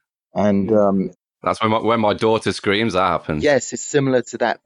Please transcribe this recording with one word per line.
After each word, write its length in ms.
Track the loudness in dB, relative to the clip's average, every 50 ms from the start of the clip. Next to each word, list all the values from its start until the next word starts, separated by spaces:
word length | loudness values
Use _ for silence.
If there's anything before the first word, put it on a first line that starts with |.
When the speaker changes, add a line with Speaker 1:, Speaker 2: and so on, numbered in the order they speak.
| _ _ _ _ _ _ -4
Speaker 1:
And, 400 | -2 0 2 2 0 0 2 2
um, 380 | 2 2 2 2 0 -2 -4 -6 _ _ _ _ _ -4
Speaker 2:
That's 180 | -4 -2 0
when 120 | 0 0 0
my, 60 | 0
when 200 | 0 0 0 2
my 140 | 2 0 0
daughter 380 | 2 2 2 2 2 0 -2 -4
screams, 420 | -2 -2 0 0 0 0 0 0
that 120 | 0 2
happens. 380 | 2 0 0 -2 -4 -4 0 0
Speaker 1:
Yes, 300 | 2 2 2 0 -4 -8
it's 100 | -10 -8
similar 380 | -4 -2 0 0 2 2 0 0
to 160 | -2 -4 -2
that, 220 | -2 -2 -2 -2 _